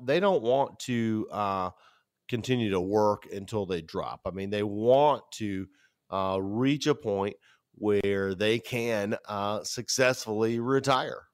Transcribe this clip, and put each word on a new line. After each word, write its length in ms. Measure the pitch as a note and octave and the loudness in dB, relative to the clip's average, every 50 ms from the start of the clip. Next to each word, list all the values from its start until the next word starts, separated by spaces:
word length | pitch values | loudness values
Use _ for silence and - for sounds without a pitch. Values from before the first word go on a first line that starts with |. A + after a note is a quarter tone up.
| B2 | -2
they 160 | B2 C#3 F3 | 0 2 2
don't 220 | F#3+ G3+ F#3+ D#3 | 4 2 2 2
want 380 | A2 A2+ B2+ C#3 C3+ - - - | 2 2 2 2 2 0 -4 -8
to, 480 | - - B2 A#2 A2+ A2+ A2 A2 G#2 - | -6 -2 0 0 2 2 0 0 -2 -4
uh, 380 | - G2 G#2 G2 G2 F#2+ F#2 F#2 F#2 _ _ _ _ _ _ _ _ _ _ - | -4 -2 -2 0 0 0 -2 -4 -6 _ _ _ _ _ _ _ _ _ _ -8
continue 440 | - A#2 G#2+ - B2+ B2 A#2 G#2 | -6 -6 -2 -2 0 0 0 0
to 100 | F#2+ F#2 | 0 0
work 460 | F2+ F#2+ G2+ G#2+ G#2+ G#2+ G#2 G2+ - - | 0 2 2 4 4 4 2 0 -4 -10
until 360 | - G2+ F#2+ F2+ - G#2+ G2+ F2 | -12 -12 -10 -6 -4 -4 -2 -2
they 160 | F#2 F2 D#2+ | -4 -4 -6
drop. 360 | D#2+ - F#2+ D2+ B1 A1+ - - | -6 -8 -6 -6 -6 -8 -10 -8
I 60 | G2 | -8
mean, 180 | F2 F#2+ G2 G2 | -6 -6 -6 -4
they 140 | G2+ G#2 G#2 | -2 -2 -2
want 580 | G#2+ G2+ G#2 G#2+ A#2 B2+ C3+ D3 D3+ C#3 A2+ - _ - | -2 -2 0 4 6 6 8 6 6 4 2 -2 _ -10
to, 340 | - A2 G#2 G2 F#2+ F#2+ F#2 _ _ _ _ _ _ _ _ | -8 -6 -4 -4 -4 -6 -8 _ _ _ _ _ _ _ _
uh, 300 | F#2 F#2+ F#2+ F#2+ F#2+ F#2+ | -4 -2 0 0 0 -2
reach 460 | G2 G2 G2+ A2+ B2+ C3+ D3 D3+ - D3+ | -2 -2 -2 0 2 2 2 2 2 0
a 80 | C#3+ | 0
point 400 | - - A2+ G2+ G2 G2 G#2 - - _ _ _ _ _ _ _ | 0 0 -2 0 0 0 -2 -4 -6 _ _ _ _ _ _ _
where 580 | - G#2 G#2 G#2 G2+ G2 G2+ G2+ G2 G2 G2 G2 | -4 0 2 2 2 2 2 0 0 0 -2 -2
they 240 | F2+ G#2 G#2+ A2+ A#2 | 0 2 2 2 0
can, 580 | A2 - - A#2 A#2 A#2+ A2+ G#2 G2+ G#2 A2+ - - - | -2 -4 -4 -4 -2 0 0 0 0 -2 -2 -4 -6 -6
uh, 360 | G#2 G2+ G2+ G2+ G#2 G#2 - | -6 -4 -2 -2 -4 -4 -6
successfully 960 | - - - A2+ - - - C3 B2+ B2+ B2 - A2+ G#2+ G#2+ A2+ A2+ A#2 A#2 | -8 -8 -8 -6 -4 0 2 2 2 2 0 -2 -4 -2 0 0 0 0 0
retire, 680 | A#2 B2 C3+ C3+ C3 C3 C3+ B2+ C#3+ C3+ - - - _ | 0 0 0 2 2 2 0 0 0 -2 -8 -10 -14 _